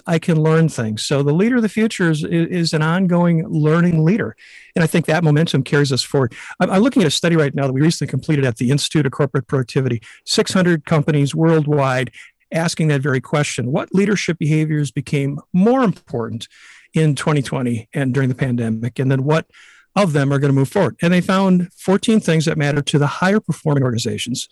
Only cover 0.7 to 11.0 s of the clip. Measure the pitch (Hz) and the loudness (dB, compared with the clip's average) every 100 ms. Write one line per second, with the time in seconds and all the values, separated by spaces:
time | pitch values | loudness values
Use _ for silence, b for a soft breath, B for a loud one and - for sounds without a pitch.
0.7 | - 110 107 - 139 143 151 220 254 220 | 0 -4 -4 -2 0 0 2 2 2 0
1.7 | - 226 - 170 151 170 170 165 180 165 | 0 -2 0 0 0 -2 -2 -2 -2 -2
2.7 | 160 156 175 185 175 175 165 165 165 151 | 0 0 0 2 2 2 2 0 0 2
3.7 | 160 175 165 156 220 - - B B B | 2 2 2 2 0 -2 -10 B B B
4.7 | - 160 180 160 160 160 147 170 147 131 | -2 0 0 0 0 2 2 2 0 0
5.7 | 147 143 135 - 143 127 B B - 202 | 0 2 0 -2 0 -2 B B -4 0
6.7 | 196 254 269 165 - 170 165 143 147 139 | 2 2 2 2 2 2 2 2 0 -2
7.7 | 131 156 - 143 135 - 151 135 117 123 | 2 2 0 -4 -4 -2 0 0 0 0
8.7 | 139 - 165 135 - 143 143 - 139 127 | 0 0 0 0 0 -2 -2 -2 -4 -2
9.7 | 143 131 120 B B - - 208 190 180 | -2 -2 -2 B B -4 -2 0 2 2
10.7 | 170 - 160 | 0 0 0